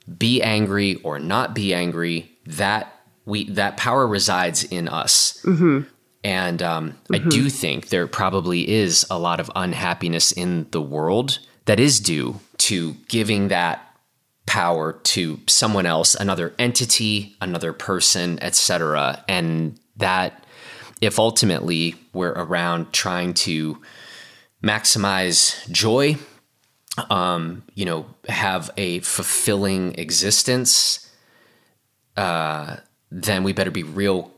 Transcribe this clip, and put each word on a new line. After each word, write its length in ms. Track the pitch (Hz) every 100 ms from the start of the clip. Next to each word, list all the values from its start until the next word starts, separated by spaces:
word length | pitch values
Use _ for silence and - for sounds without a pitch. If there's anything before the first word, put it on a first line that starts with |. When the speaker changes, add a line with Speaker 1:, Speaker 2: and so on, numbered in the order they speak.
| - 87
Speaker 1:
be 240 | 117 123
angry 540 | 113 107 104 101 101 90
or 220 | 82 73
not 360 | 80 107 123
be 180 | 110 101
angry, 560 | 90 87 82 85 82 - _ -
that 480 | 76 98 107 - - _ _
we, 240 | - 104 104
that 260 | 101 98 -
power 300 | 123 131 123
resides 580 | 101 - 92 90 82
in 240 | - 90 82
us. 520 | 80 - - - -
Speaker 2:
Mm-hmm. 360 | - 165 170 139 135 _ _ _
Speaker 1:
And, 380 | 104 92 92 85
um, 280 | 87 82 78 - -
Speaker 2:
Mm-hmm. 60 |
Speaker 1:
I 40 | 104
do 300 | 165 120 139
think 400 | - 80 65 -
there 180 | 92 85
probably 600 | - 95 95 87 87 82
is 380 | 110 95 80 -
a 80 | 90
lot 220 | 87 85
of 100 | -
unhappiness 800 | 95 90 76 92 87 85 82 -
in 340 | - 90 85 76
the 100 | 85
world 560 | 71 76 80 104 135 - - _ -
that 120 | 107
is 200 | 143 -
due 400 | 101 78 62 - - -
to 360 | - 95 82 67 -
giving 400 | 113 107 104 98
that 360 | 92 85 - - _ _ _ _ _ -
power 480 | - 87 85 80
to 440 | - - - 82 73 -
someone 380 | - 110 101 87
else, 280 | 82 82
another 400 | - 98 87 85 -
entity, 800 | 123 120 117 - 110 107 101 -
another 320 | 92 85 82
person, 640 | 80 - 92 - 92 87 82
et 120 | 90
cetera. 680 | - - 90 78 76 67 67 -
And 500 | 92 82 80 80 - _ -
that 460 | 95 92 90 - - - - - - -
if 180 | 107 104
ultimately 760 | 113 113 107 82 85 82 82 - -
we're 180 | 90 90
around 600 | 87 82 87 87 85 82
trying 420 | - 98 90 90
to 440 | 87 - 78 78 73 - - - - - - _ _
maximize 1080 | 107 107 - 110 101 95 92 85 - - -
joy, 460 | 85 110 123 143 147 - - _ _ _ _ _ - -
um, 520 | 98 90 87 82 95 -
you 100 | -
know, 220 | 90 80 73 - -
have 420 | - 101 92 80 -
a 220 | 92 87
fulfilling 920 | - - 90 - - 101 98 95 92 -
existence, 1080 | 78 80 95 107 - 127 123 - - - - _ _ _ _ _ _ _ _ _ _ -
uh, 600 | 95 82 78 76 73 - - _ _
then 340 | 92 92 95
we 80 | 95
better 180 | 95 92
be 120 | 92
real 480 | 78 87 98 92 -